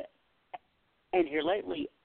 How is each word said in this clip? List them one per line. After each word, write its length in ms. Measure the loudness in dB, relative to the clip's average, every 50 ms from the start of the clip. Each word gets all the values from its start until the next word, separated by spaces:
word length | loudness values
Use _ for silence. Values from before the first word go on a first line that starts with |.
| -2 -6 _ _ _ _ _ _ _ _ -20 -20 _ _ _ _ _ _ _ _ _ _ 2
and 140 | 2 2
here 140 | 2 0 0
lately, 480 | 2 2 0 0 -2 -4 -4 -4 -6 -8 _ _